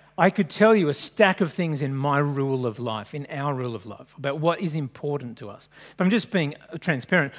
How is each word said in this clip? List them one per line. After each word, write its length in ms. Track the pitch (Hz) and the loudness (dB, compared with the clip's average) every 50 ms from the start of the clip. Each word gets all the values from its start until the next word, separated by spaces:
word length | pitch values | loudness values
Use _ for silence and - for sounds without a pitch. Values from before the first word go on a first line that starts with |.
| _ _ _ | _ _ _
I 140 | - 165 190 | 2 2 2
could 180 | - - 185 143 | 4 2 -2 -2
tell 280 | - - 208 220 226 | 2 4 6 6 6
you 140 | 208 170 147 | 6 4 2
a 40 | 139 | 0
stack 480 | - - - - - 214 190 185 - | -2 -4 -4 2 4 4 4 4 2
of 100 | 196 151 | 0 -2
things 300 | - - 175 165 151 131 | -2 -4 -4 -2 -2 -2
in 140 | 147 135 135 | -4 -4 -2
my 240 | 135 135 143 139 143 | -2 0 2 2 2
rule 480 | 147 143 139 139 135 135 135 127 127 120 | 2 2 0 0 0 0 0 0 -2 -2
of 120 | 104 117 | -4 -4
life, 360 | 123 120 110 107 101 - - | -6 -6 -4 -6 -8 -10 -10
in 100 | 147 143 - | -12 -12 -10
our 220 | 156 139 143 147 139 | -8 -6 -4 -4 -4
rule 220 | 127 123 123 113 | -4 -4 -6 -6
of 120 | 101 95 113 | -8 -10 -12
life, 260 | 101 - - - - | -16 -16 -18 -20 -14
about 240 | - 131 139 143 160 | -8 -6 -6 -4 -2
what 220 | 151 165 170 165 | 0 0 0 0
is 140 | 208 165 147 | -2 -4 -4
important 640 | 160 143 123 - - - 147 143 143 131 120 113 - | -4 -6 -6 -8 -8 -6 -6 -6 -6 -6 -10 -14 -14
to 100 | 120 104 | -16 -16
us. 200 | 101 - - - _ - - - - | -16 -18 -20 -20 _ -20 -20 -12 -4
But 80 | - 180 | 0 2
I'm 80 | 185 | 2
just 180 | 233 220 - - | 2 2 0 0
being 240 | - 185 156 143 151 - - - 175 160 | -2 0 0 -2 -4 -8 -16 -14 -14 -8
transparent. 540 | - 180 156 127 - - 190 175 143 139 - | -2 -2 -2 -2 0 2 2 2 2 2 -2